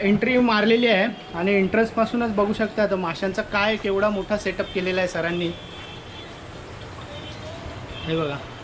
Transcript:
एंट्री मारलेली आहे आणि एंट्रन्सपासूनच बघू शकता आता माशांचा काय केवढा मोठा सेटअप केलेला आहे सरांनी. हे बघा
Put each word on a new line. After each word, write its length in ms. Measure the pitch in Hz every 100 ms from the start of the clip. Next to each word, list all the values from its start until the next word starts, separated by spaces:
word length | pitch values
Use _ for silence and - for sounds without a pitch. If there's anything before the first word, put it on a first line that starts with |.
एंट्री 360 | 202 208 226 247
मारलेली 500 | 247 214 214 233 240
आहे 500 | 190 226 - - 170
आणि 160 | 185
एंट्रन्सपासूनच 840 | 202 190 214 220 - 226 240 233 208
बघू 180 | 208
शकता 300 | 220 214 220
आता 120 | 202 190
माशांचा 460 | 170 165 190 190
काय 340 | 214 208 208 214
केवढा 340 | 208 196 208
मोठा 280 | 202 185 208
सेटअप 280 | 190 180 190 190
केलेला 260 | 180 185
आहे 60 | 180
सरांनी. 440 | 170 165 175 170 170 - - - - - - - - - - - - - - - - - - - - - - - - 165
हे 120 | 165
बघा 180 | 151 139 - -